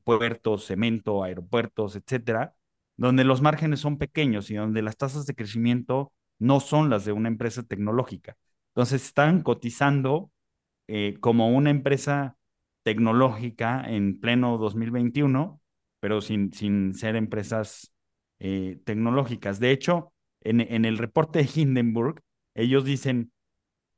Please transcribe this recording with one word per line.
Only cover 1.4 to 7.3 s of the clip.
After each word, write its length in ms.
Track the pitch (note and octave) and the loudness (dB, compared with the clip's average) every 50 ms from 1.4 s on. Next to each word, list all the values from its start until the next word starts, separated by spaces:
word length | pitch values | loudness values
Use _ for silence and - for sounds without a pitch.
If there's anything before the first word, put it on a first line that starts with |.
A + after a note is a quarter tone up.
| F2 F2+ - A#2+ A2+ A2 - - G#2+ G2+ F#2 | -10 -4 -2 -2 -2 -2 -4 -6 -6 -6 -6
etcétera, 580 | G2+ - - C3 B2+ A2+ A#2 A2+ A2 C3 E3 _ _ _ _ _ _ _ _ _ | -12 -8 -6 -6 -4 -2 -2 -2 -2 -2 -6 _ _ _ _ _ _ _ _ _
donde 280 | - A#2+ B2+ B2+ C3 C3 | 0 2 4 4 4 6
los 180 | C3 C3 B2+ C#3+ | 4 4 4 4
márgenes 380 | D3+ D3+ D3 D#3+ D#3 D3+ C#3+ | 2 2 2 0 -2 -2 -2
son 180 | - D3 D3 C#3+ | -2 -4 -4 -4
pequeños 520 | D3 C#3 - D#3 D#3 C3+ A2+ G#2 G2+ - | -6 -6 -2 0 0 0 0 -2 -4 -6
y 40 | G#2+ | -6
donde 280 | G#2+ G#2+ A2 G#2+ A2+ G#2+ | -4 -4 -2 -2 -2 -2
las 140 | G#2+ A2 | -4 -4
tasas 300 | - C#3 C3+ C3 D3 C#3+ | -4 -6 -4 -4 -6 -8
de 80 | C3+ C3+ | -8 -8
crecimiento 800 | - A2+ G2+ G#2 A2+ A#2 A#2+ A#2+ B2 B2 - B2+ C3+ C#3+ C#3+ _ _ _ _ _ _ | -8 -8 -6 -4 0 0 2 2 0 0 -2 -2 -2 -2 -4 _ _ _ _ _ _
no 220 | A2 B2 C#3 C#3 | 2 4 4 4
son 300 | C3+ - D3+ D3+ D#3 D3 | 4 2 2 2 4 4
las 140 | A#2+ G#2 G2+ | 2 2 0
de 60 | G#2+ | -2
una 180 | G#2 G#2 A2 | -2 -2 -2
empresa 360 | A#2 | -2